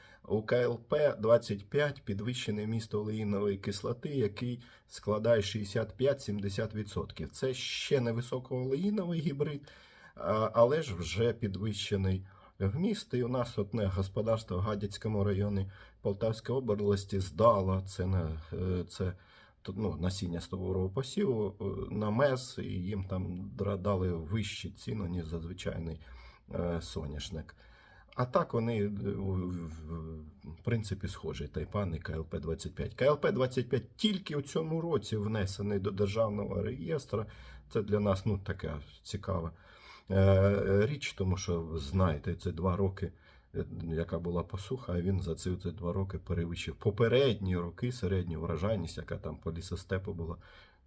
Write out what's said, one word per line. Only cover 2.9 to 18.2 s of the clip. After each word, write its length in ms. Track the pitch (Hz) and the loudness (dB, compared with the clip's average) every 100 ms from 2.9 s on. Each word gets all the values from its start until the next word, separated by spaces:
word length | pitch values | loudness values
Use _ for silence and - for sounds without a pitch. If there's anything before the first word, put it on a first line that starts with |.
| 104 | -4
олеїнової 580 | 107 110 107 101 104 98 | -2 -2 0 0 0 0
кислоти, 520 | 104 98 113 117 151 | -4 -4 -4 -4 -2
який 540 | 143 107 98 123 120 - - _ | 0 0 0 -4 -4 -10 -20 _
складає 540 | - - 107 113 117 | -8 -2 2 4 4
шістдесят 560 | 98 110 98 117 104 - | 4 -2 -4 -2 -4 2
п'ять-сімдесят 800 | 131 135 - 101 98 98 107 104 | 2 2 -2 -4 -2 -2 -4 -4
відсотків. 540 | 101 90 - - - | -6 -6 -6 -8 -8
Це 220 | - 131 | -4 -4
ще 480 | 127 - - - 139 | -2 -4 -6 2 2
не 100 | 120 | 2
високоолеїновий 1080 | 117 120 131 - 127 131 139 202 208 175 165 | 0 -2 -6 -4 -4 0 0 0 0 0 0
гібрид, 480 | 147 139 147 143 - - - - - - | -2 0 -2 -4 -10 -20 -20 -20 -18 -6
а, 360 | 85 107 110 | 0 2 4
але 280 | 117 120 156 | 8 8 6
ж 140 | 143 87 | 0 -4
вже 380 | 78 92 117 | -2 2 2
підвищений 920 | 107 104 95 110 101 - 98 95 95 95 - - - | 2 -2 -2 -2 -2 0 2 4 2 -2 -16 -20 -2
вміст. 540 | 98 127 196 208 - | 0 2 0 0 -2
І 100 | 123 | 0
у 40 | 120 | 2
нас 300 | 127 120 - | 0 0 -2
одне 280 | 101 117 98 | -2 0 2
господарство 720 | 95 95 - 110 113 - 90 | 2 0 0 2 2 0 0
в 40 | |
Гадяцькому 600 | 101 104 101 - 110 107 | 0 0 -2 -4 -2 2
районі 480 | 101 98 101 98 95 - - - | 4 4 2 2 -2 -6 -20 -4
Полтавської 560 | 113 98 113 110 - 127 | -2 0 0 0 0 0
області 640 | 123 104 104 101 98 98 | 2 2 4 4 2 -2
здало 640 | 95 73 113 104 95 95 95 | 0 6 6 8 4 2 0
це 180 | - 90 | -2 2
на, 360 | 92 | 2